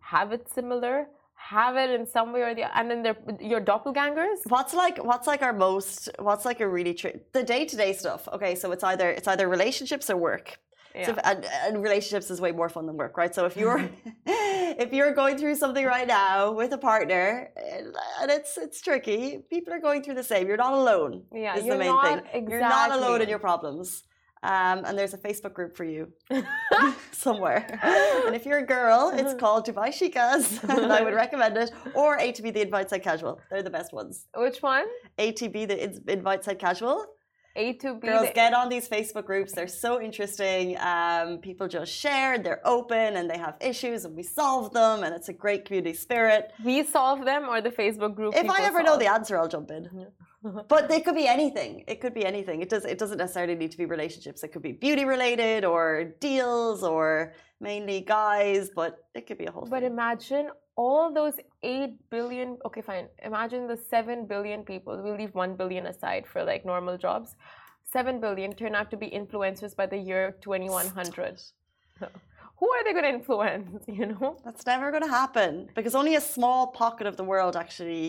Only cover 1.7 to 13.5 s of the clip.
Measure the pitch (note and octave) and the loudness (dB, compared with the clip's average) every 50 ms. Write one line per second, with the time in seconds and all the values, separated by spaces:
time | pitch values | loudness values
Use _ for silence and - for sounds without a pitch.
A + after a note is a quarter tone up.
1.7 | B3+ C4 C4 B3+ B3 A#3 A#3 - - A#3 A3+ A#3 A#3+ B3 A#3+ A#3+ A#3 A3+ A#3 A#3+ | 4 2 2 2 2 -2 -2 0 2 2 2 2 0 0 0 0 0 -2 -4 0
2.7 | - - A#3 A#3 A#3 A#3 A#3 A3+ A3 A3 - - G#3+ - - G#3+ A#3 A3+ G3 G3+ | 0 0 0 2 0 0 0 0 0 -2 -4 -10 -10 -8 -2 0 0 2 4 4
3.7 | G3+ A3 G#3 C#4+ B3+ C#4+ C#4+ D4 D4 D#4 E4 G4 G#4+ F4+ - A3 B3 B3+ C4+ C4+ | 2 2 2 -2 0 0 0 2 2 0 0 0 0 -2 0 2 2 2 2 2
4.7 | - F4 F4+ F4 F4+ F4 - A#3 A#3+ B3 B3 D4+ D4 C#4 C#4 B3 A#3 G3+ F#3 F#3+ | 2 2 2 2 2 0 2 2 2 2 2 0 0 2 2 0 4 4 4 4
5.7 | F#3+ G3 G3 - - - - - - - G3 G#3 G#3 G#3 - B3+ A#3+ A#3+ A3+ G3 | 4 2 -2 -4 -8 -10 -10 -12 -10 -4 0 0 0 2 0 -4 -2 0 0 0
6.7 | F#3 F3 F3 F3 E3+ E3+ - F3+ - - - _ - C4 B3 - A#3 C4 D#4 D#4 | 0 0 0 -2 -2 -2 -6 -6 -8 -8 -16 _ 0 0 2 2 2 0 0 -2
7.7 | - G#3+ G#3+ F#3+ F#3+ F#3+ - D#3+ - - - - - - G3+ F#3 F3+ F3+ - F#3 | 0 0 2 0 0 -2 -2 -6 -6 -6 -8 -10 -8 -4 -2 -2 -2 -2 -2 -4
8.7 | F3 F3+ - F#3 F#3 F#3 F#3 F3 - - - G#3 F#3+ F#3 G3 F#3 F#3 F3 F#3+ A#3 | -4 0 0 0 2 2 2 2 0 0 0 0 2 2 2 2 4 2 2 2
9.7 | C4 - C4+ B3+ D4+ C#4 - - G3+ F3+ E3+ D#3 G#2 - - - - - _ _ | 0 -4 -4 -4 -4 -4 -2 -2 0 2 2 0 0 -2 -6 -12 -20 -20 _ _
10.7 | _ _ _ - - - - A3+ A3+ G#3 - - G3+ F#3 - - - C#3 B2+ G3 | _ _ _ -16 -10 -4 -4 -2 -2 2 2 2 0 0 -4 -6 -6 -2 -2 -2
11.7 | G#3+ G#3 G3 G#3+ G3+ G3+ G3+ - G#3 G3+ F#3+ - F#3 E3 F#3 F3 E3 E3+ E3+ E3+ | -2 0 0 2 2 2 0 -2 -4 -4 -4 -4 -6 -2 -2 -2 0 0 -2 -2
12.7 | E3 E3+ D#3+ D#3+ D3+ D3+ C#3+ - - - E3+ F3 F3 F#3+ F3+ F3+ | -2 -6 -8 -8 -4 -4 -6 -4 0 0 0 0 2 0 0 0